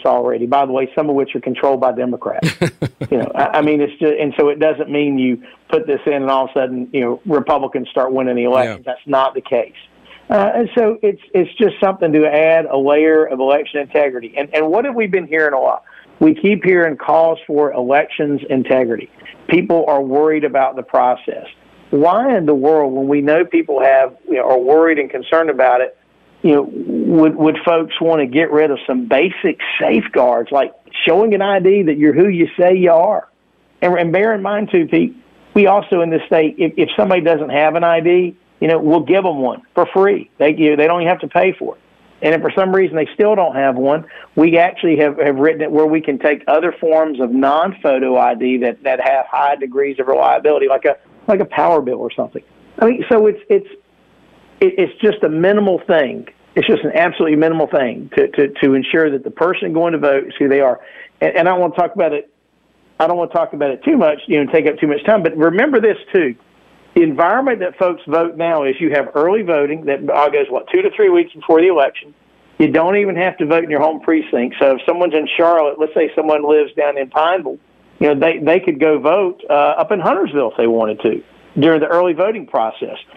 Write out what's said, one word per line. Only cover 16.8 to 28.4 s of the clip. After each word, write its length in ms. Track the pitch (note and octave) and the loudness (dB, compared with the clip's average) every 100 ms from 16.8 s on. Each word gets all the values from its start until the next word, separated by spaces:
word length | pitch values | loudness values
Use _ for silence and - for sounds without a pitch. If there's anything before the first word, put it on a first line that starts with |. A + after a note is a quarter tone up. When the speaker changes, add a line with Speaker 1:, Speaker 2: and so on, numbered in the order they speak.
| E3 C#3+ | 0 -2
Speaker 1:
calls 400 | - D#3+ E3 E3 - | 0 2 2 0 -4
for 260 | D3 D3 | -2 0
elections 680 | - B2 C#3+ D#3 - D3 C#3 C#3 | -2 0 0 0 -4 -4 -4 -2
integrity. 580 | C3 A#2+ C3 A#2+ A2 - _ - - - | -2 0 0 0 -4 -8 _ -20 -16 -2
People 380 | E3+ F#3 E3+ D#3 | 0 2 0 2
are 160 | C#3 | 0
worried 420 | C3+ C#3 D#3 D#3 | 0 0 2 0
about 320 | D3 C3+ C3 C3 | 0 0 -2 -4
the 60 | |
process. 640 | - C3 B2+ B2 - - - - _ - - | -4 0 0 0 -6 -12 -14 -20 _ -20 -4
Why 460 | C#3+ E3 G3 C4+ A3 | 0 2 2 0 0
in 80 | |
the 100 | D#3 | 2
world, 380 | C#3+ C#3 D#3+ C#3 | 2 2 2 2
when 160 | C3 C3+ | -2 0
we 140 | D3 | 0
know 240 | C#3+ D#3+ F3 | 2 0 2
people 340 | E3+ D#3+ C3+ | 0 0 0
have, 340 | C3+ C3+ C3 - - | 4 4 2 -4 -4
you 80 | |
know, 160 | C3+ B2+ | -2 0
are 80 | B2+ | 2
worried 400 | B2 D#3+ E3 D3+ | 4 4 4 2
and 100 | C3 | -4
concerned 400 | B2+ B2 E3 D#3+ | -8 -2 0 0
about 320 | C3 B2+ B2 | 0 2 2
it, 160 | B2+ - _ _ _ _ | -2 -8 _ _ _ _
you 120 | F3 | 2
know, 80 | D3 C#3 | 2 0
would, 640 | - - D3+ - E3 D#3 D#3 | -6 -6 -4 2 4 4 2
would 200 | D#3 D3 | 0 0
folks 360 | - E3 D#3 - | 0 0 -2 -4
wanna 260 | E3 D#3+ C3 | 0 0 0
get 240 | C#3 | 0